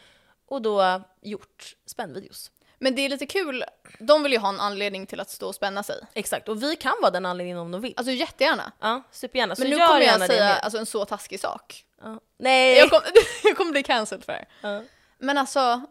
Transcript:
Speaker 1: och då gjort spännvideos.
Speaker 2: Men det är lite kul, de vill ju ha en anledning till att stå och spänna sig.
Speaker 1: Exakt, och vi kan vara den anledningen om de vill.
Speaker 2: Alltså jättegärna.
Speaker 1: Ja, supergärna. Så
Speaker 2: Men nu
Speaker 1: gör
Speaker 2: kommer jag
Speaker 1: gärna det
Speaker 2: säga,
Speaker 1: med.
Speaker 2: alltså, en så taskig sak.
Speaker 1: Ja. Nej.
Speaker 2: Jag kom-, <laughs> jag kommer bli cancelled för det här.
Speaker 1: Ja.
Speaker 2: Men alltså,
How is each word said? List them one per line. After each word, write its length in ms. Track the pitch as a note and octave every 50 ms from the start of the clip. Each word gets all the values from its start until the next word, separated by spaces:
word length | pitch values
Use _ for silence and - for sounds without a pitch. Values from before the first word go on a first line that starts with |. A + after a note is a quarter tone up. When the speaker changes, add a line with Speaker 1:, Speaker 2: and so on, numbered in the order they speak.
| _ _ _ _ _ _ _ _ _ _
Speaker 1:
och 120 | C4+ C#4
då 400 | A3 A3 G#3 G3 F#3+ F#3 F#3 F#3+ F#3+ _ _ _
gjort 540 | _ G#3 G#3 - - _ _ _ - - - _ _
spännvideos. 680 | - - - A3+ E3+ B2+ G3 - - - - - - _ _ _ _ _ _
Speaker 2:
Men 160 | B3+ C4 B3+
det 60 | C4
är 80 | C#4 C4+
lite 160 | C#4+ C4+ C#4+
kul, 380 | C4+ - G4 F4+ D4 B3+ B3 - - - _ _ - - _
de 240 | A3 A#3 D4 D#4 D4
vill 80 | C#4+
ju 60 | C4 A3
ha 120 | G3+ G3
en 100 | G3 -
anledning 460 | G3+ G3+ G3+ G3 G3+ G3+ F#3+ F#3+ F#3+
till 140 | - - -
att 100 | G3 -
stå 180 | - - G3+ F#3
och 80 | F#3+
spänna 280 | - G3+ G3 G3 G3+ G3+
sig. 160 | - - - A3 - _
Speaker 1:
Exakt, 360 | A3 G3+ - G#3 C#3 - -
och 140 | A3 G#3 B3
vi 120 | D4 D#4+
kan 180 | D#4 - C4+ F4+ A#4+
vara 100 | D#4+ G3
den 140 | F#3 F3+ F#3
anledningen 320 | F3+ F3+ F3+ F3+ F3+ F3+ F3
om 140 | E3+ E3+
de 100 | F3 F#3+
vill. 120 | A#3 B3 - -
Speaker 2:
Alltså 140 | A#3 C4
jättegärna. 600 | B3+ B3 D#4+ - - - C4 D#4 D4+ G3+ - - - _
Speaker 1:
Ja, 220 | - G#3+ A#3 C4 - _
supergärna. 440 | _ - - A#3+ - B3+ A#3 F#3+ F3
Så 60 | A3
Speaker 2:
Men 80 | C4 C4+
nu 60 | D4 D#4+
Speaker 1:
gör 100 | E4+ E4
Speaker 2:
kommer 120 | D4+ C#4+
jag 60 | D4 B3
Speaker 1:
gärna 200 | A3+ G#3+ F3+ -
det 60 | B3
Speaker 2:
säga, 100 | A3 G3+
Speaker 1:
med. 140 | G3+ G3 - -
Speaker 2:
alltså, 140 | G#3+ A#3 A3
en 60 | A3+
så 200 | - - G#3+ G3+
taskig 340 | - G#3+ G3+ - - F#3 F#3+
sak. 460 | - - - - - _ - - _ _ _ _ -
Speaker 1:
Ja. 160 | A3 A3 A3+ - _ _ _
Nej. 380 | A#3 C4 C4 C4 C4 C4 B3+ C4+
Speaker 2:
Jag 120 | D4+ -
kom-, 120 | E4 D#4 - - F4 A4
<laughs> 220 | - - - - -
jag 140 | G#4 D#4 -
kommer 140 | F#4+ E4+
bli 120 | D4 C#4+ C4+
cancelled 420 | - C4+ A#3 G#3+ - F#3+ F#3 -
för 60 | - D#3+
det 40 | -
här. 360 | - - _ _ - G#3 G3+
Speaker 1:
Ja. 80 | G#3 A3+ C4+ _ _ _ _ _ _
Speaker 2:
Men 200 | - C4+ C#4+ C#4+
alltså, 440 | C4+ C4+ - C#4+ C4 A#3+ A#3 B3 C4+ -